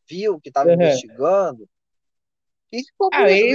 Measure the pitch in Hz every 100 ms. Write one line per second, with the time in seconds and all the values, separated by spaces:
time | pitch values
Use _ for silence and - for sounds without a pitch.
0 | _ 170 214 160 135 139 156 170 165 131
1 | 117 113 151 196 175 117 104 _ _ _
2 | _ _ _ _ _ _ _ 233 285 -
3 | 381 370 403 196 240